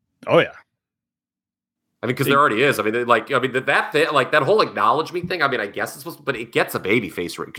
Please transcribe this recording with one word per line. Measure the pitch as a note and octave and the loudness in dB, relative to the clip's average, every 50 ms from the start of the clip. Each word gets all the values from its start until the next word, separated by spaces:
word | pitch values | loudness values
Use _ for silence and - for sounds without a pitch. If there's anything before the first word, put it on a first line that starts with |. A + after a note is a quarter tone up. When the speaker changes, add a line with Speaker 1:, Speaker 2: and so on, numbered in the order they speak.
| _ _ _ _ - | _ _ _ _ -4
Speaker 1:
Oh, | - C#3 E3+ | 0 2 2
yeah. | C3+ - - - - _ _ _ _ _ _ _ _ _ _ _ _ _ _ _ _ _ _ _ _ _ _ _ _ _ _ - | 2 2 -4 -14 -20 _ _ _ _ _ _ _ _ _ _ _ _ _ _ _ _ _ _ _ _ _ _ _ _ _ _ -8
Speaker 2:
I | - | -6
mean, | A#2 B2+ | -4 -2
'cause | C#3 C#3 | 0 0
Speaker 1:
They | C#3+ | 2
Speaker 2:
there | C#3+ C#3 | 4 4
already | D3 C#3+ A2 A2 C3+ | 4 4 4 2 2
is. | C#3+ - G#2+ | 2 2 2
I | G#2 | 0
mean, | G#2+ A2 | -2 0
they, | A#2+ B2 | 0 2
like, | A#2 A#2 A2+ A2 - | 2 2 2 2 0
I | C#3 B2+ | 0 0
mean, | B2 C3 A2+ | 0 0 -2
that, | C3 B2+ | -2 0
that | C#3 D3 G#3 - - - | 0 0 0 0 0 0
thing, | D3 D#3+ D3 | 0 0 2
like, | - C#3 B2+ - | 2 2 2 4
that | - D3+ C3+ | 2 2 4
whole | D3+ G#3 G#3+ | 4 4 4
acknowledge | F3 - - G#2+ G2+ A2+ B2 D3 D#3+ - D#3 | 2 2 0 0 2 2 2 2 0 -4 -6
me | F3+ | -8
thing, | E3+ F3 F#3 E3+ | -6 -6 -4 -2
I | D3 | -2
mean, | C3+ B2 A2+ | 0 0 -2
I | G#2 | -4
guess | G2+ G2+ G2+ G#2+ A#2 - | -6 -6 -6 -6 -6 -8
it's | D3 | -10
supposed | C#3 E3+ D#3+ | -14 -14 -14
to, | - - | -10 -6
but | C#3 C3+ | -6 -6
it | A2 A#2 A2 | -6 -6 -4
gets | - D3 F3 - - | -2 -2 -2 -2 -4
a | A2 | -6
babyface | F2+ F#2 A2 A#2+ G2+ E2 - - F2 E2+ - - | -2 0 0 0 0 -2 -6 -6 -8 -6 -8 -10
ring, | D#2 - - | -12 -10 -6